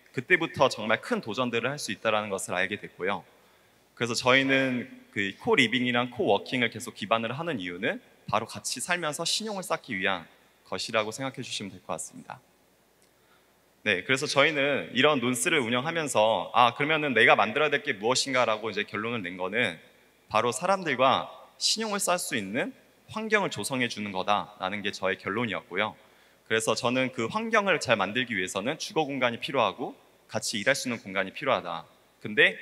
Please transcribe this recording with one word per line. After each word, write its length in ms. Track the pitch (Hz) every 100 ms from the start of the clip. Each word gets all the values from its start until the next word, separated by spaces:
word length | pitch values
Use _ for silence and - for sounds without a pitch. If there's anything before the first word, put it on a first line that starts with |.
| _
그때부터 560 | - 127 175 160 - 131
정말 320 | - 107 110
큰 180 | - 226
도전들을 480 | 117 104 123 117 117
할 80 | 147
수 120 | -
있다는 380 | 98 113 107 104
것을 240 | 95 -
알게 260 | 90 92 101
됐고요. 440 | 87 - 92 98 - _ _ _ _ _ _ -
그래서 180 | 120
저희는 920 | 113 123 131 135 135 135 123 113 - -
그 220 | 110 98 -
코리빙이랑 720 | - 220 127 123 123 120 123
코워킹을 580 | - 165 98 - 127 117
계속 260 | 110 113 -
기반으로 380 | 101 113 113
하는 260 | 131 170 135
이유는 420 | 90 87 120 233 - _ -
바로 180 | 107 110
같이 340 | 101 - -
살면서 440 | - 175 156 147 165
신용을 380 | - 214 196
쌓기 340 | 175 160 - 101
위한 280 | 95 92 82 - _ _ -
것이라고 460 | 95 - 110 107
생각해 300 | 110 135 131
주시면 300 | 117 - 101
될 100 | 92
것 60 | -
같습니다. 460 | 82 - - - - _ _ _ _ _ _ _ _ _ _ _ _ _ _
네, 180 | 107 92
그래서 220 | - 131 147
저희는 640 | 143 147 151 139 131 82 117
이런 240 | 143 147
논스를 400 | 120 123 170 160
운영하면서 920 | 113 123 143 165 151 120 110 101 82
아, 200 | - 120
그러면은 400 | 117 147 156 151
내가 220 | 110 123 135
만들어야 340 | 107 120 151
될 140 | 143
게 100 | 143
무엇인가라고 760 | 110 110 127 139 127 117 107 110
이제 120 | 98
결론을 380 | 104 101 113 120
낸 160 | 87 90
거는 420 | 92 110 113 82 - _ _ _ -
바로 240 | 107 120
사람들과 760 | 117 180 190 165 123 131 104 - - - -
신용을 400 | - 214 220 202
쌓을 180 | 196 180
수 180 | - 131
있는 380 | 95 113 208 - _ _ -
환경을 420 | 214 220 214 175
조성해 360 | - 101 131 120
주는 240 | 104 104
거다라는 720 | 92 92 104 82 - 92 104
게 100 | 98
저의 280 | - 95 95
결론이었고요. 760 | 101 101 120 90 - 110 107 - - _ _ _ -
그래서 260 | 110 117
저는 380 | 110 123 127 127
그 160 | 123 113
환경을 520 | 214 226 220 202 151
잘 160 | - 110
만들기 400 | 95 110 123 104
위해서는 440 | 92 98 110 160
주거 260 | - 160 143
공간이 340 | 139 123 117
필요하고 560 | - 143 107 92 151 277 _ _ -
같이 300 | 113 - 110
일할 140 | 104
수 140 | 139 131
있는 100 | 113
공간이 280 | 101 95 95
필요하다. 520 | - 135 107 87 85 - _ _ _
근데 360 | 113 107 180 -